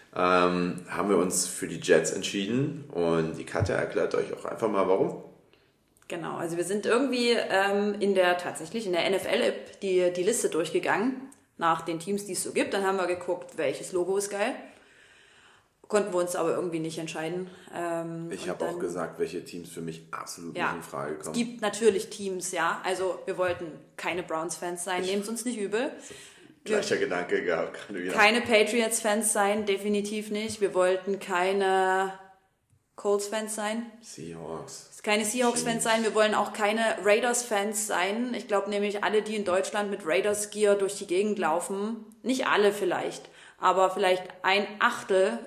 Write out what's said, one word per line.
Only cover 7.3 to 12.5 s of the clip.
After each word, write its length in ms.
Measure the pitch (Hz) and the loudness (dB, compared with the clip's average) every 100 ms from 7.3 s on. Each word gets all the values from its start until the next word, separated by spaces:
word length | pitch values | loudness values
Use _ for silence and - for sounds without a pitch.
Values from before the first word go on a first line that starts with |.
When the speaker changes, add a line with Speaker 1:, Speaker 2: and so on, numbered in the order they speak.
Speaker 2:
ähm, 640 | 233 - 190 196 202 208 202 | 2 2 2 4 2 0 0
in 160 | 202 190 | 2 4
der, 220 | 180 175 | 4 2
tatsächlich 480 | 147 - 160 226 202 | -2 -8 -8 -6 -2
in 80 | |
der 120 | 170 - | 0 2
N-F-L-App 760 | 190 - 220 226 - - - | 0 0 2 2 0 -8 -6
die, 300 | 196 180 180 | 0 4 4
die 100 | 180 | 2
Liste 260 | 180 240 196 | 2 2 2
durchgegangen 640 | 156 170 180 135 165 247 262 - - _ - | 0 0 0 2 2 2 -2 -8 -18 _ 0
nach 240 | 165 160 | 2 2
den 180 | - 165 | -2 -6
Teams, 260 | 196 202 190 | -2 -4 -4
die 80 | |
es 100 | 175 | -6
so 80 | - | -2